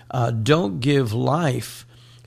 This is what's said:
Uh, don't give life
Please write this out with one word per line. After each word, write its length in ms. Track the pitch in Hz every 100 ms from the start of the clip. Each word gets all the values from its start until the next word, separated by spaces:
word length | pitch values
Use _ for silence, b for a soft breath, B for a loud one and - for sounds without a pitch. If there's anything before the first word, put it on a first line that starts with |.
| B
Uh, 180 | 127 120
don't 480 | 113 107 156 202 170
give 340 | 127 143 120
life 720 | 113 127 151 165 123 - - - B B B